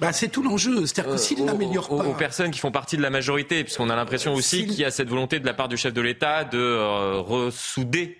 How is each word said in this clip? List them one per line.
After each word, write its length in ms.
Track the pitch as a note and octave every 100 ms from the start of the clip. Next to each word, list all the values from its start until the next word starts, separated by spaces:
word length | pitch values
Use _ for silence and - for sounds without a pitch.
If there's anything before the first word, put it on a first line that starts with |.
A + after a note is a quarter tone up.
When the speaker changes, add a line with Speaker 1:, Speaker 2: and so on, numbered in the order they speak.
Speaker 1:
Bah, 120 | E3
c'est 160 | D#3+ A3+
tout 160 | -
l'enjeu. 420 | C4 G3+ A#3 B3 D#3
C'est-à-dire 200 | - B2
que 100 | C3+
Speaker 2:
euh, 20 |
Speaker 1:
s'il 220 | A2 C#4
Speaker 2:
aux, 40 | D3
Speaker 1:
n'améliore 440 | G#3 G3 F#3 -
Speaker 2:
aux, 60 | C#3+
Speaker 1:
pas 80 | D3
Speaker 2:
aux 80 |
personnes 380 | C3+ D3 B2+ F3+
qui 80 | D3
font 100 | C#3+
partie 260 | C3+ C3+ D#3
de 60 |
la 80 | C#3+
majorité, 540 | C3+ C3 C#3+ C#3+ E3+
puisqu'on 260 | D3 - A#2+
a 60 | A#2
l'impression 360 | A#2+ B2+ D3+
aussi 260 | C#3 B2 F3+
Speaker 1:
S'il 80 | G#3+
Speaker 2:
qu'il 100 | G3+
y 60 |
a 80 | C#3
cette 160 | - B2
volonté 320 | B2+ C3 D#3+
de 60 | C3
la 80 |
part 120 | A#2 C3
du 100 | A#2+
chef 160 | C3+
de 100 | A#2
l'État 420 | A#2+ A#2+ D3+ D#3
de, 140 | C#3+ A#2+
euh, 600 | B2 A#2 G#2+ G2+ G2 F#2+
ressouder 1000 | F#2 B2 B2 A#2+ - - B2+ D3+ E3+ -